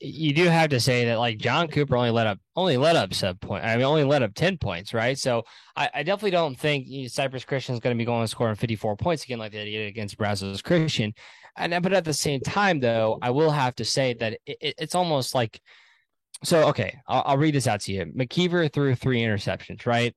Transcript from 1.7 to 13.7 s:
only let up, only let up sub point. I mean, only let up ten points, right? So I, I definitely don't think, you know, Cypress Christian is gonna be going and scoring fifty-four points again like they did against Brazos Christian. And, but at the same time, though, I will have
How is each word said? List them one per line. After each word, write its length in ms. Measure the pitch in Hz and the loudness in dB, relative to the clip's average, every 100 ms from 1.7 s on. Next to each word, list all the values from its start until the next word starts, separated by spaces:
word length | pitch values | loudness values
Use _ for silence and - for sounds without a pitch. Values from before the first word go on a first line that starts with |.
| 147 143 123 | 0 0 2
only 140 | 120 | 2
let 160 | 113 110 | 2 0
up, 120 | 98 _ - | -2 _ -2
only 220 | 185 127 | 0 4
let 180 | 151 165 | 4 4
up 160 | 98 | 2
sub 260 | - 98 90 | -2 -4 -4
point. 220 | - 98 | -8 -6
I 140 | 113 117 | -2 2
mean, 80 | |
only 200 | 131 156 | 2 4
let 180 | 139 147 | 4 2
up 100 | 117 | 2
ten 240 | - 165 190 | 0 -2 0
points, 380 | 104 85 98 | -4 -6 -6
right? 240 | 120 117 135 | -2 -2 0
So 240 | 135 117 - - - - | 0 -2 -2 -12 -12 -4
I, 140 | 147 | -4
I 100 | 127 | -2
definitely 280 | 147 202 208 | -2 -2 0
don't 280 | 180 165 127 | 0 0 -2
think, 280 | 151 143 131 | -2 0 -4
you 140 | 135 | -10
know, 60 | 123 | -8
Cypress 360 | - 135 127 | -4 -4 -4
Christian 300 | - 139 - | -6 -6 -4
is 60 | 120 | -4
gonna 140 | 127 | -2
be 120 | 117 117 | 0 0
going 140 | 117 | 0
and 100 | 110 | -2
scoring 240 | - 117 | 0 -2
fifty-four 420 | 107 117 107 110 104 | 0 -2 -2 -4 -4
points 280 | 175 156 | -2 -4
again 140 | - 120 | -4 -10
like 140 | 110 | -8
they 180 | 107 104 | -10 -8
did 160 | 107 107 | -6 -8
against 300 | 104 104 - | -8 -10 -4
Brazos 460 | 104 101 98 98 | -2 -2 -4 -6
Christian. 500 | - 175 160 - 107 - - - - | 0 0 2 0 -4 -6 -16 -20 -20
And, 280 | - 170 170 | -8 -4 -2
but 100 | 180 | 2
at 140 | 190 165 | 2 0
the 80 | |
same 260 | 147 165 139 | -2 -2 -2
time, 400 | - - 202 165 | -2 0 2 2
though, 380 | 120 113 110 110 | 2 2 2 0
I 80 | 123 | 0
will 220 | 131 156 | 2 2
have 240 | 147 127 | 4 0